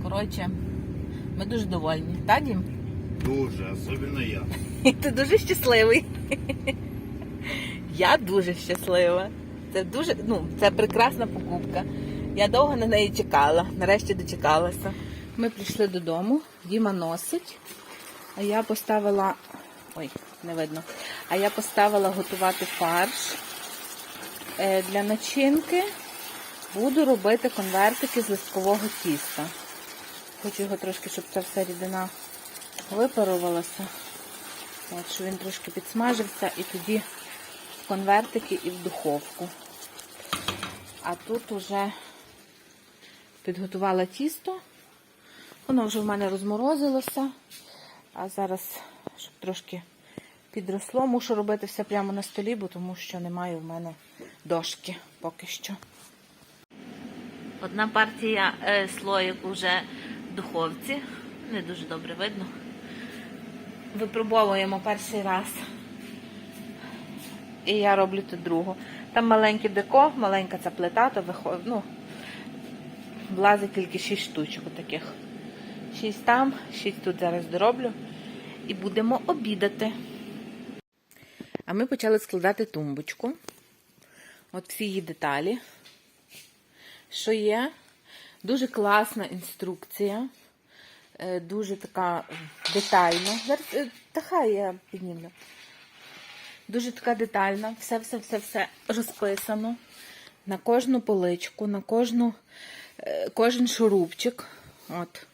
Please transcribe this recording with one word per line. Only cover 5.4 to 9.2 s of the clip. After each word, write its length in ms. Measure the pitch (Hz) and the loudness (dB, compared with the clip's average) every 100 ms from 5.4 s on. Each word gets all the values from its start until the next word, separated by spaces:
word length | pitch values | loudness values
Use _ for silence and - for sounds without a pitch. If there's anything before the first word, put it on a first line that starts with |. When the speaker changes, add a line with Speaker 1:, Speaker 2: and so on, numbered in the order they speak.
| - 370 254 233 220 240 - - - | 6 0 6 8 8 6 4 -6 -4
Speaker 1:
<laughs> 1700 | 277 - 269 - - - - - - - - - - - - - 160 | -4 -2 -4 -2 -4 -6 -8 -8 -10 -8 -8 -6 -6 -6 -6 -8 2
Я 200 | 180 302 | 6 6
дуже 360 | 196 196 180 | 6 4 4
щаслива. 760 | 175 - 180 - 180 175 180 | 0 -2 -2 4 6 6 6